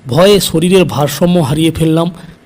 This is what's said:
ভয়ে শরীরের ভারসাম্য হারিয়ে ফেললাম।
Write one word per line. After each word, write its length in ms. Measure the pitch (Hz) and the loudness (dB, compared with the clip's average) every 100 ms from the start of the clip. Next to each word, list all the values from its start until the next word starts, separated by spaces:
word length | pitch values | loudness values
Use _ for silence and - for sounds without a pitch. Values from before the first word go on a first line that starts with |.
| 123 | -6
ভয়ে 320 | 135 196 196 | 2 4 2
শরীরের 460 | - 160 175 190 160 | 0 -2 2 2 0
ভারসাম্য 540 | 135 143 - 175 180 | -2 -4 -2 0 0
হারিয়ে 320 | 131 156 160 | 0 -2 -2
ফেললাম। 400 | 160 160 160 170 - - - | -2 0 0 -2 -8 -18 -20